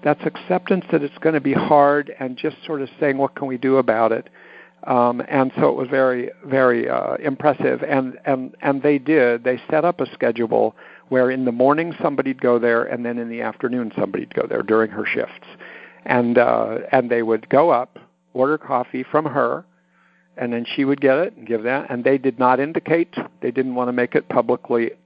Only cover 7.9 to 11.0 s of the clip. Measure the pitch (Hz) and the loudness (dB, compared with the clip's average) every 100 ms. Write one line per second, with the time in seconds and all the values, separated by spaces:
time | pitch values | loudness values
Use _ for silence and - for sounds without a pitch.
7.9 | 139 131 123 - 131 131 - - 139 143 | -2 -2 -8 -4 -4 -4 -6 -2 0 2
8.9 | 147 131 156 123 120 123 123 - 156 165 | 0 2 2 4 2 -2 -4 0 0 0
9.9 | 175 135 - 120 117 117 117 110 - - | -2 -6 -2 -2 0 0 0 0 -4 -20
10.9 | - | -20